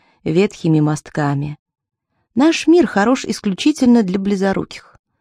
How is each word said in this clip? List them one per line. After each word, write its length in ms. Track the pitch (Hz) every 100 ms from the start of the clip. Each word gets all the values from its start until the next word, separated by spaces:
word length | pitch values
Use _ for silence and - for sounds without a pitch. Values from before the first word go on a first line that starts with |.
| _ _
ветхими 560 | 165 160 202 - 170 156
мостками. 760 | 151 151 - - 143 143 147 147 _ _ _ _ _ _ _ -
Наш 320 | 311 320 -
мир 200 | 349 226
хорош 380 | 196 208 262 -
исключительно 760 | 214 208 185 294 294 247 240
для 160 | 190 196
близоруких. 800 | 196 202 196 190 - - - _ _ _